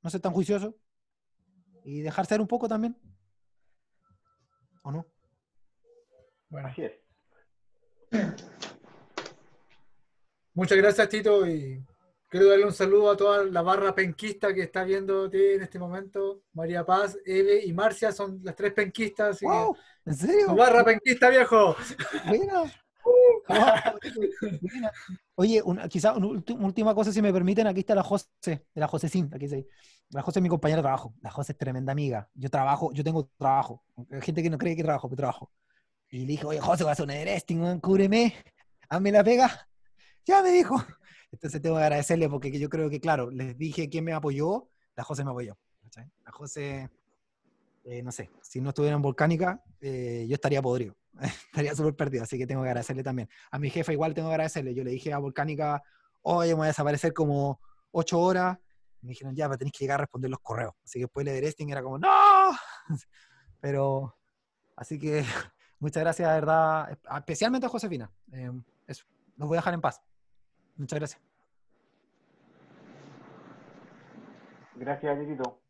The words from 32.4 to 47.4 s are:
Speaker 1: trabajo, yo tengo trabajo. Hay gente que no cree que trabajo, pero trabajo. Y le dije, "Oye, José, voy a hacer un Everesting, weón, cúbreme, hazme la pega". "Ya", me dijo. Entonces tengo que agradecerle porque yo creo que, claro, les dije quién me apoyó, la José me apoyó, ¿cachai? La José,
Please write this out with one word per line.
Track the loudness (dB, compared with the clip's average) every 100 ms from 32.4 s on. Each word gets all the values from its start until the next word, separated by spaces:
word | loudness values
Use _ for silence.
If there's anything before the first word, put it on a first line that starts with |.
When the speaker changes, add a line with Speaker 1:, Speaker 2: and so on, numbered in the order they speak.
| -4
Speaker 1:
trabajo, | 0 0 0 -2
yo | -2
tengo | -2 -2 -4 _
trabajo. | 0 0 -2 -10 _ -20 -14
Hay | -10
gente | -6 -2
que | -2
no | -2
cree | -2 -2
que |
trabajo, | -2 -2 -4
pero | -4
trabajo. | -4 -4 -12 _ _ _ _ _ _
Y | -10
le | -6
dije, | -6 -4
"Oye, | -4
José, | 0 0
voy | 2
a |
hacer | 0
un | -4
Everesting, | -6 -4 -6 -4 -2
weón, | -2 -2
cúbreme, | 2 4 4 4 2 0 -20 _ _ _ _
hazme | -2 4
la | 6
pega". | 6 6 4 2 -18 _ -20 _ _ _ 4
"Ya", | 4
me | 6
dijo. | 6 4 0 -4 -14 _ -20 _
Entonces | -12 -10 -4
tengo | -2 2
que |
agradecerle | 2 2 0 2 2
porque | -2 -6 -6
yo | -4
creo | -4 -4
que, | -2
claro, | 0 0 -2
les | -6 -8 -8
dije | -8 -6 -6
quién | -6
me | -4
apoyó, | -4 -4 -2 -2 -4 -8 _ _
la | -16
José | -10 -8
me | -6
apoyó, | -8 -12 -16 _ _
¿cachai? | _ -20 -20 _
La | -20
José, | -20 -16 -12 -10 -10 -12 _ _ _ _ _